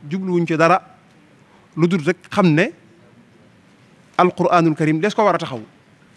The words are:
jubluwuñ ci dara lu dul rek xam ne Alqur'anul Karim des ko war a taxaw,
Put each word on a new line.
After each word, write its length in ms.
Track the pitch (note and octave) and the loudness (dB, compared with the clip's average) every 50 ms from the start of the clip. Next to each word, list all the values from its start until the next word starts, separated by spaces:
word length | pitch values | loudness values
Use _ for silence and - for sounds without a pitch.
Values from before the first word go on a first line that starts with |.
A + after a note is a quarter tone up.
| - D3 | -10 -8
jubluwuñ 360 | D#3 F#3+ F#3+ F#3 F3 F3 E3+ | -8 -8 -6 -2 -2 -2 0
ci 80 | D#3+ E3 | -2 0
dara 220 | D3+ D#3+ E3 F3+ F#3+ - - - _ _ _ _ _ _ _ _ _ _ _ _ _ _ _ _ | 2 4 4 4 2 0 -8 -20 _ _ _ _ _ _ _ _ _ _ _ _ _ _ _ _
lu 120 | D#3 E3 | -2 0
dul 160 | F3 F3+ F#3 C#3+ | 0 0 -2 -2
rek 120 | D#3+ F3+ - - - | -4 -6 -6 -10 -6
xam 240 | - G3+ G3 F3 D3+ | -2 2 2 4 4
ne 160 | D3+ F#3 C#4 - - _ _ _ _ _ - _ - _ _ _ _ _ _ _ _ _ _ _ _ _ _ _ _ _ _ _ | 2 0 -2 -4 -14 _ _ _ _ _ -20 _ -20 _ _ _ _ _ _ _ _ _ _ _ _ _ _ _ _ _ _ _
Alqur'anul 580 | - F3+ F3+ - - F3 D#3+ E3 F3 E3 E3 D3+ | 0 0 0 0 0 -2 2 2 2 2 2 0
Karim 240 | - D#3+ D3+ D#3 D#3 | 0 -2 -2 0 0
des 100 | E3 G#3 G3+ | -2 -4 -2
ko 80 | - G#3+ | 0 0
war 100 | G3+ E3 | 0 0
a 20 | |
taxaw, 240 | E3 E3+ D3 C3+ A2+ G#2+ - _ _ _ _ _ _ _ _ _ | -2 -4 -8 -10 -12 -14 -16 _ _ _ _ _ _ _ _ _